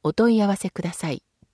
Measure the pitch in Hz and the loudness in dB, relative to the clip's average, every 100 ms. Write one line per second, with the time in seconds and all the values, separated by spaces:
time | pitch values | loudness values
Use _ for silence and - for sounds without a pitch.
0 | - - 233 220 202 196 185 - 175 - | -2 2 4 4 2 0 -4 -6 -8 -6
1 | 165 127 _ _ _ | -6 -6 _ _ _